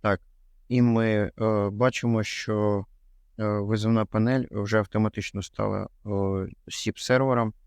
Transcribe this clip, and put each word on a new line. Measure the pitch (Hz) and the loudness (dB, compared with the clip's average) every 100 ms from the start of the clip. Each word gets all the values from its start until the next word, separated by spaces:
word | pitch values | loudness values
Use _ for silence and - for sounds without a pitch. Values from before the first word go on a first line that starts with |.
Так, | 107 95 _ _ - _ _ | 0 -2 _ _ -20 _ _
і | 123 | 2
ми, | 120 113 113 107 101 - | 4 4 2 2 0 -2
е, | 110 107 101 | 0 0 -2
бачимо, | 101 127 - 120 113 | 0 0 0 0 0
що, | 104 - - 107 104 101 95 - _ - _ - | -2 -6 -4 0 2 0 -4 -18 _ -20 _ -6
е, | 107 | -4
визовна | 104 101 110 110 113 | -2 -2 0 2 2
панель | 107 110 110 131 - | 2 0 2 0 -2
вже | 104 101 110 | -6 0 0
автоматично | 101 107 107 - - 101 | 2 0 0 -2 -8 -8
стала, | - - 104 101 101 _ 104 | -10 -6 -4 -4 -8 _ -6
е, | 98 98 95 95 - - | -2 0 -2 -6 -10 -14
сіп | - - - | -6 -6 -6
сервером. | - 127 135 120 113 - | 0 2 4 2 0 -4